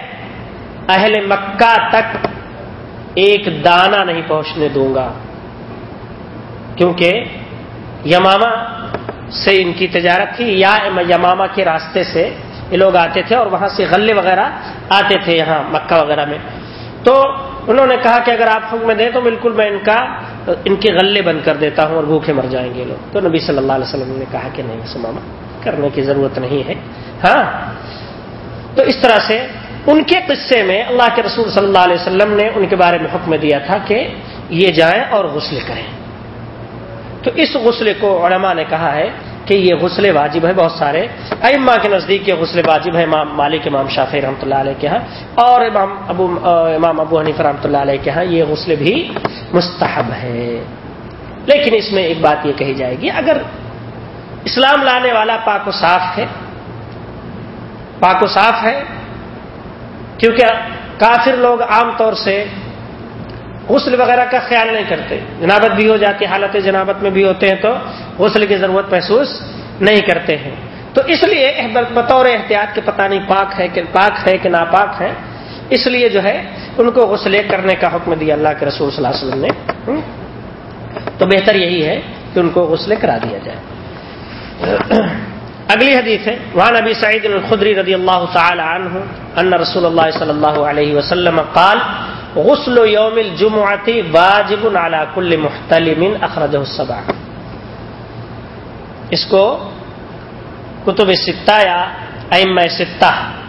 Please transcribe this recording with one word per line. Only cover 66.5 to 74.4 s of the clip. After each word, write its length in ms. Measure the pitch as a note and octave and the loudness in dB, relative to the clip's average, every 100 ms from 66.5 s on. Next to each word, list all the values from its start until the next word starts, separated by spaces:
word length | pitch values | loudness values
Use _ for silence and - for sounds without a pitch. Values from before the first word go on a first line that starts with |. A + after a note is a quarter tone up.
| G3+ | 0
جنابت 380 | F#3+ F#3+ F#3+ F#3+ | 0 0 0 -2
میں 80 | G3 | 0
بھی 140 | F#3+ | 2
ہوتے 240 | F#3+ F#3 G3 | 2 2 2
ہیں 60 | |
تو 140 | F#3+ G#3+ B3+ - - - - | 2 0 0 -6 -12 -12 0
غسل 280 | F3+ G#3+ G3+ | 2 2 2
کی 100 | G3 | 2
ضرورت 360 | F#3+ F#3+ G3 | 2 0 0
محسوس 360 | F3+ - A#3 C#4+ - - - - - | -2 2 2 2 -4 -12 -14 -14 0
نہیں 200 | G3 G#3 | 4 4
کرتے 360 | F3+ E3 - D3+ | 4 0 0 -4
ہیں، 140 | C#3 - - - - | -6 -12 -14 -16 -2
تو 60 | C4+ C4+ | 0 2
اس 160 | D#4+ | 2
لیے 440 | G4 E4+ C4 - A#3 A#3 A#3 | 2 4 2 0 -2 0 0
بطور 320 | A#3 A#3 C4 B3+ | 0 4 4 4
احتیاط 480 | A3 F#3+ G#3 G#3 | 2 0 0 0
کے 60 | G#3+ | -4
پتہ 180 | G#3 G3+ | -4 0
نہیں 180 | G3 G3 F#3+ | 0 0 0
پاک 320 | F#3+ G3 - | 0 0 -2
ہے 80 | F3 | -2
کہ، 140 | F3+ E3+ | -2 0
پاک 360 | F3+ G3+ - F#3 | 2 2 2 2
ہے 100 | |
کہ 100 | F#3 | 2